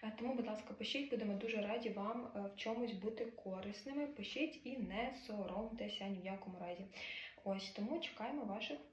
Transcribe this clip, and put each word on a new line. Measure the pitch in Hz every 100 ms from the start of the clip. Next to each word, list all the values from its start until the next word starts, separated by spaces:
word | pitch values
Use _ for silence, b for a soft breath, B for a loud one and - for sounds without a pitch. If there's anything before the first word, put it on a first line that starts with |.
е, | 220 214
тому, | 240
будь | 254 214
ласка, | 214 -
пишіть, | 208 214 277 285
будемо | 220 208
дуже | 196 226 220
раді | 202 233 233
вам, | 190 208 240 240 208
е, |
в | 202 -
чомусь | 220 226 233
бути | 196 208 220 226
корисними. | - 196 185 202 208 269 277 294
Пишіть | 247 202 254 294 -
і | 247 262
не | 185 196 254 262 -
соромтеся | 214 185 185 226 226 208 -
ні | 196 190
в | 185
якому | 196 190 180
разі. | 175 180 190 B B B B B
Ось, | - 196 -
тому | - 208 330
чекаємо | - - 226 285
ваших | 220 202 226 294 -